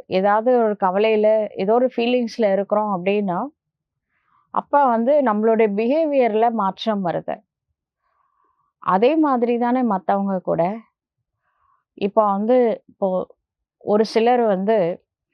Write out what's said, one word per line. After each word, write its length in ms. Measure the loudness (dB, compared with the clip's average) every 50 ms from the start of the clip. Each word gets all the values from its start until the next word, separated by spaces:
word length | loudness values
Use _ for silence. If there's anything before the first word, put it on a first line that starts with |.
| -6
ஏதாவது 520 | -4 -2 0 2 2 2 2 2 2 2 2
ஒரு 180 | 2 0 0 0
கவலையில, 680 | -2 0 0 2 2 2 2 2 2 2 2 2 0 -4 -6
ஏதோ 180 | -4 -2 0 2
ஒரு 160 | 2 2 0 0 -2
ஃபீலிங்ஸ்ல 540 | -2 0 0 0 -2 -4 -4 -2 0 0
இருக்கிறோம் 540 | 0 0 0 0 -2 -2 0 -2 -4 -4 -2
அப்படின்னா, 420 | -2 -2 -2 -2 -2 -2 -4 -6 -8 -10 _ _ _ _ _ _ _ _ _ _ _ _ _ _ _ _ _ _ _
அப்ப 360 | -6 -6 -4 _ 0 2 2
வந்து 360 | 2 2 0 0 2 2 2
நம்மளுடைய 460 | 2 0 0 0 0 2 2 2 2 2 0
பிஹேவியர்ல 760 | 0 -2 0 0 0 0 0 2 2 2 2 2 0 0 0
மாற்றம் 540 | 0 0 -2 -4 -4 -6 -4 -4 -4 -2 -2
வருது. 380 | -4 -4 -4 -6 -8 -10 -10 _ _ _ _ _ _ _ _ _ _ _ _ _ _ _ _ _ _ _ _ _ _ _ _ _ _ _ _
அதே 380 | -4 -2 0 2 4 4 4
மாதிரி 420 | 4 2 2 2 0 0 0 0 0
தானே 260 | 0 0 0 0 0
மத்தவங்க 560 | 0 -2 -2 -2 -2 -2 -2 -2 -2 -4 -4
கூட. 380 | -4 -2 -2 0 -2 -2 -4 -8 -12 _ _ _ _ _ _ _ _ _ _ _ _ _ _ _ _ _ _ _ _ _ _
இப்ப 320 | -8 -6 -4 0 0 0
வந்து, 580 | 2 0 -2 0 0 2 2 2 2 0 -4 _
இப்போ 420 | _ -10 -6 -4 -4 -2 -4 -6 -8 _ _ _ _ _ _ _ _ _ _
ஒரு 280 | -6 -2 0 0 0
சிலர் 360 | 0 0 0 0 2 2 2
வந்து, 640 | 0 0 -2 -2 -2 0 0 0 0 -2 -4 -6 _ _ _ _ _ _